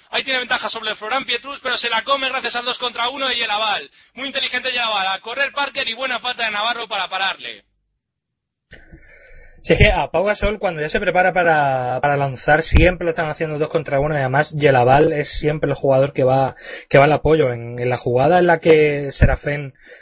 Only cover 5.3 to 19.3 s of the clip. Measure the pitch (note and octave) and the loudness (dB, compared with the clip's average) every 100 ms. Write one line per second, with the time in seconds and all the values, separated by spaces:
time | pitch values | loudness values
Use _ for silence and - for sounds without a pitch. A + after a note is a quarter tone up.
5.3 | A#3+ C#4 - C#4+ C#4 B3 A3+ C4 A#3 B3 | -6 -4 -4 -6 -6 -8 -6 -6 -4 -6
6.3 | A#3+ A3+ G#3 A3 A#3+ A3+ G#3 F3+ F#3 F#3+ | -4 -4 -2 -4 -4 -6 -6 -6 -4 -4
7.3 | - B2 G#2+ _ _ _ _ _ _ _ | -6 -12 -16 _ _ _ _ _ _ _
8.3 | _ _ _ _ - - - - - - | _ _ _ _ -20 -20 -20 -20 -20 -20
9.3 | - - - - E3+ G#3 F#3+ C#3+ E3 G3 | -20 -20 -8 0 4 4 2 -2 -2 -2
10.3 | G3+ G3+ G#3+ G3+ D#3+ D3+ G#3+ G3 F3 F#3 | -2 -4 -4 -4 -4 -4 -2 0 2 2
11.3 | F3+ E3+ D#3 C#3+ C3 B2 B2+ D3 C#3+ C#3 | 2 2 4 2 0 -2 0 0 0 -2
12.3 | B2+ - D3+ D#3+ - E3 F3 F3 E3 D#3 | -2 2 2 4 4 4 2 -2 -2 -4
13.3 | D3+ D#3+ D3 D3+ E3 C#3+ C#3 D3 D3+ C3 | -4 -4 -4 -2 -4 -2 -2 0 0 0
14.3 | C3+ D3+ D#3 C#3+ C3 A#2+ C3+ D#3+ D3 C#3+ | 0 0 2 4 6 6 6 4 2 -4
15.3 | - D3+ D3+ D3 C#3 C#3+ C3+ C#3 C#3+ B2+ | -4 -2 -2 -2 0 2 2 2 2 2
16.3 | C3+ C3 - - - - C#3 D3 C#3+ D3 | 2 0 -4 -16 -16 2 4 6 4 2
17.3 | D#3+ C3+ A#2+ A#2 B2 B2 B2 - B2 D3 | 2 2 -2 -8 -4 -2 -2 0 2 4
18.3 | F3+ F3 D#3+ E3+ D#3 D3+ C#3+ C#3 - C3+ | 4 4 4 6 6 4 0 -6 2 2